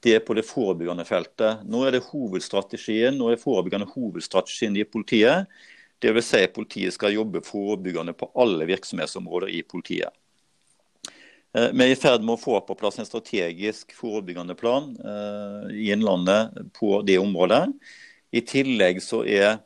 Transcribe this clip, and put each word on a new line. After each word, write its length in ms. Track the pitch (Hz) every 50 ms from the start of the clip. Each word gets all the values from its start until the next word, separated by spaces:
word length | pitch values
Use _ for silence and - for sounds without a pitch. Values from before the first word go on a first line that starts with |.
| -
det 140 | 120 110
er 80 | 110 -
på 80 | - 117
det 80 | 107 110
forebyggende 600 | - - - 120 98 92 82 82 87 87 87 85
feltet. 560 | - 107 92 87 - _ - 113 110 110 110 104 98
Nå 140 | 110 120 131
er 80 | 135 127
det 80 | 127 123 -
hovedstrategien, 1040 | - 147 131 107 92 92 - - - 98 95 - - 110 - - 107 110 113 127 139
nå 160 | 139 123 113
er 80 | 117 117
forebyggende 480 | - 143 123 101 90 90 95 101 104 - -
hovedstrategien 800 | 139 123 107 87 85 82 - - 95 - - - - - 110 101 98
i 60 | 104 -
politiet. 580 | _ 113 104 - - 110 104 117 151 180 196 - _ _ - - - - - _ _ _ -
Det 80 | 117
vil 140 | 110 117 113
si 140 | - - 117 92
at 120 | 92 -
politiet 400 | - 107 - - - 98 92 90
skal 180 | - - 104 104
jobbe 300 | 107 110 110 90 87 80
forebyggende 720 | - - 104 101 101 107 95 92 92 85 82 80 85 85 _
på 140 | - - _
alle 320 | 131 127 117 95 80 78
virksomhetsområder 840 | 82 92 95 - - - 85 78 78 - 95 92 90 87 90 92 98 90
i 80 | 85 82
politiet. 480 | _ - 90 - - 92 85 82 82 _ _ _ _ _ _ _ _ _ _ _ _ _ _ _ _ _ _ _ - - - - - _ _ _ _ _
Eh, 140 | 110 117 -
vi 160 | - 131 127
er 80 | 127 131
i 60 | 131
ferd 260 | - 151 127 117 107
med 80 | 113 117
å 80 | 113 -
få 160 | - 120 98 -
på 80 | - 95 -
plass 180 | - 104 - -
en 80 | 110
strategisk 880 | - - 117 107 - - 104 90 85 85 85 98 107 107 - - _ -
forebyggende 640 | - - 117 104 107 98 90 87 87 87 87 90 -
plan, 320 | - 117 120 139 151 143 123 -
eh, 720 | - 110 104 104 104 104 104 104 104 101 101 104 104 101 107 104 110
i 80 | 104 101
Innlandet 800 | 104 110 104 95 90 90 92 98 107 113 113 - - 101 101 _
på 240 | - - 104 98 101 104
det 140 | 98 95 92 95
området. 460 | 101 98 85 90 90 104 131 170 254 277 - _ - - - - - _ _ _ _ -
I 80 | 117
tillegg 580 | 117 - - 135 135 135 127 110 98 90 90 92 -
så 180 | - - 113 117
er 380 | - 104 101 98 104 110 113 _